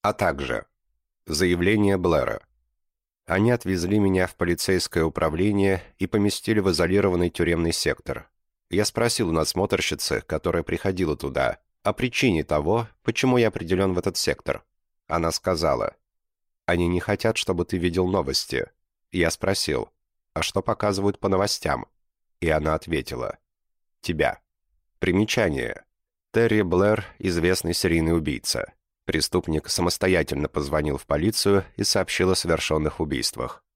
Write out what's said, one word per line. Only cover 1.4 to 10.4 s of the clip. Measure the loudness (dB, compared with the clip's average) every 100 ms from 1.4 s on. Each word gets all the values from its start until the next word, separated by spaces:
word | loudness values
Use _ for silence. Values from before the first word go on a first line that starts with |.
| 2 4 2 4 4 4
Блэра. | 2 2 0 -4 _ _ _ _ _ _ _ _ -4
Они | 0 2
отвезли | 2 0 -2 0 2
меня | 4 2 0
в | -2
полицейское | -2 -2 0 0 0 0
управление | -2 0 -2 0 0 2 2 0 -4 _
и | -2
поместили | 2 0 0 0 0
в | 2
изолированный | 2 2 2 2 2 0
тюремный | 0 0 2 0
сектор. | 0 -2 -4 -6 -10 -12 _ _ _ _
Я | -2 -2
спросил | 0 0 0 0
у |
надсмотрщицы, | 0 0 0 0 0 -2 -4 -4 -4
которая | -4 -4